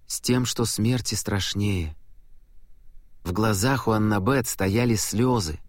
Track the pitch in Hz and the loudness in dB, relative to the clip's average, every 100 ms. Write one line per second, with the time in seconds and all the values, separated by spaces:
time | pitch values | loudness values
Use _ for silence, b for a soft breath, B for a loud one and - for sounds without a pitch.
0 | - - - 127 123 - 113 - 110 127 | -12 -6 0 0 0 0 -2 0 0 0
1 | - 107 - 101 92 101 104 95 80 - | -2 -4 -2 -2 -2 -2 0 0 -2 -8
2 | - - - - - - - - - - | -16 -20 -20 -20 -20 -20 -20 -20 -18 -18
3 | - - - 90 110 98 123 135 117 110 | -18 -12 -6 0 2 2 2 2 2 2
4 | 107 104 98 139 120 - 98 107 123 107 | 4 2 2 2 0 0 2 2 2 2
5 | - 104 127 120 82 76 | 0 2 2 2 0 -6